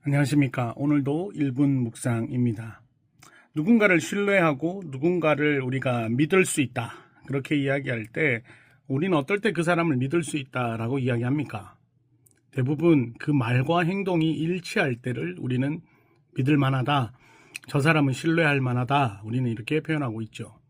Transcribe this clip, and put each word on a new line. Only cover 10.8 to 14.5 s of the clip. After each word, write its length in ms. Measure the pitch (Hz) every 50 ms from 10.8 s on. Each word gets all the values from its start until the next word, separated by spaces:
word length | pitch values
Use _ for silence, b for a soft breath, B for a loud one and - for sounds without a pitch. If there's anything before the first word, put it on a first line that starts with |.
| 113 117 135 143
이야기합니까? 760 | 123 127 123 117 117 123 139 151 139 - - 104 98 - _ _ _ _ _ _ _ _ _ _ _ _ _ _ _ _
대부분 600 | _ 131 127 131 151 139 160 170 160 139 120 117 117 -
그 140 | - -
말과 480 | 147 139 117 120 123 127 131 143 165 175
행동이 500 | 175 165 190 196 196 190 180 165 160 160
일치할 640 | 151 - 160 165